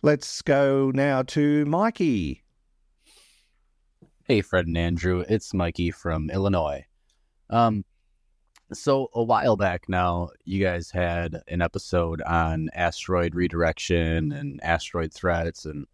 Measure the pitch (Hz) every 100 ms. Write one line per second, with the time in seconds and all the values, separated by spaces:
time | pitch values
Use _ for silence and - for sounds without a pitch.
0 | 147 147 - - - 139 139 135 135 135
1 | 139 135 131 - 147 147 147 165 220 226
2 | 170 117 78 65 _ _ _ _ _ _
3 | _ - _ _ _ _ _ _ _ _
4 | _ _ _ 113 95 92 85 85 85 87
5 | 90 90 87 107 - 95 87 82 87 -
6 | 85 80 78 98 98 95 78 71 67 _
7 | _ _ _ _ _ 113 117 110 95 _
8 | _ _ _ _ _ _ _ - - 135
9 | 135 120 117 113 131 104 98 90 - 92
10 | 90 87 87 - - 95 95 87 85 92
11 | 87 85 85 80 - 87 85 - - 90
12 | 82 82 - 82 82 80 78 - 87 -
13 | - 92 85 80 90 82 85 80 - 87
14 | 82 82 76 73 71 - 78 85 - 87
15 | 82 - 90 85 82 - 78 73 69